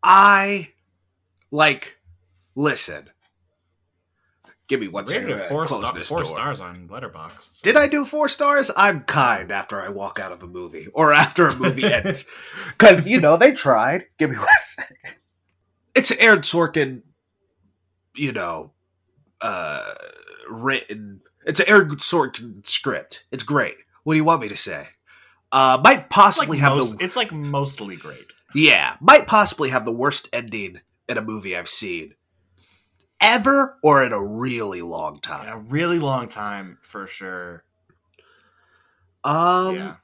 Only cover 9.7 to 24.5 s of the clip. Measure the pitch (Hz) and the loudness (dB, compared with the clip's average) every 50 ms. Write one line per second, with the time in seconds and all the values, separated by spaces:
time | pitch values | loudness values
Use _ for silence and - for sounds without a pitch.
9.7 | - 98 92 95 101 98 98 98 - 104 95 92 90 85 95 90 90 90 87 85 | -10 -10 -10 -10 -10 -10 -10 -10 -10 -12 -12 -12 -14 -16 -18 -16 -16 -14 -14 -14
10.7 | 80 78 76 87 _ 143 160 151 147 147 147 147 - - 175 147 127 127 131 185 | -16 -16 -18 -10 _ 2 4 6 6 6 4 4 4 2 2 2 2 0 -2 -2
11.7 | 135 131 135 202 139 117 101 196 - - - - - - - - - - - - | -2 0 0 0 0 0 -2 -4 -6 -6 -10 -16 -18 -20 -20 -20 -18 -16 -16 -16
12.7 | - _ 220 214 185 175 156 190 233 254 160 151 156 - 226 277 269 - - 143 | 0 _ 10 10 10 10 4 0 0 2 4 4 6 6 6 6 4 4 0 2
13.7 | 127 110 110 127 151 185 - _ _ _ 156 147 131 110 - - 855 807 - - | 2 2 2 0 -2 -4 -8 _ _ _ -2 -2 -2 -4 2 2 2 2 2 -4
14.7 | - - - - _ _ _ - - _ _ _ _ _ _ _ _ _ _ _ | -12 -12 -14 -18 _ _ _ -20 -20 _ _ _ _ _ _ _ _ _ _ _
15.7 | _ _ _ _ _ 254 262 - 233 - 214 226 214 185 147 - - 170 170 151 | _ _ _ _ _ 2 2 2 2 4 6 6 6 6 2 0 0 0 0 0
16.7 | - 160 143 135 127 123 _ _ _ _ _ _ _ _ _ _ _ _ _ _ | 0 -2 -2 -2 -4 -14 _ _ _ _ _ _ _ _ _ _ _ _ _ _
17.7 | _ _ _ _ _ _ _ _ _ 135 147 135 117 107 90 87 82 80 78 76 | _ _ _ _ _ _ _ _ _ -6 -6 -4 -4 -6 -8 -8 -8 -10 -14 -18
18.7 | _ _ _ _ _ _ _ _ _ _ _ _ _ _ - 110 101 90 85 76 | _ _ _ _ _ _ _ _ _ _ _ _ _ _ -8 -8 -6 -6 -8 -8
19.7 | 73 65 50 50 50 - 50 50 50 - - 50 50 50 58 64 107 113 117 131 | -8 -8 -10 -12 -14 -16 -18 -20 -20 -20 -20 -20 -20 -20 -18 -16 -14 -8 -4 -4
20.7 | 135 120 - _ 107 107 107 101 98 95 _ _ _ _ _ - 151 143 185 - | -4 -4 -6 _ -16 -16 -16 -18 -20 -20 _ _ _ _ _ -6 -2 -2 2 6
21.7 | 208 202 180 151 147 143 - - - 170 143 127 - - 117 120 104 101 101 - | 6 6 6 4 -4 -6 -4 -2 0 0 -2 -2 -6 -12 -16 -16 -20 -16 _ -6
22.7 | - - - 139 110 76 - _ - - _ _ - 135 - - 147 143 113 87 | -6 -4 -4 -4 -8 -8 -10 _ -18 -18 _ _ -12 -10 -6 -2 -2 -2 -2 -2
23.7 | - _ _ _ _ _ _ 156 156 156 156 160 165 151 120 104 | -6 _ _ _ _ _ _ -2 0 2 2 2 2 0 0 -8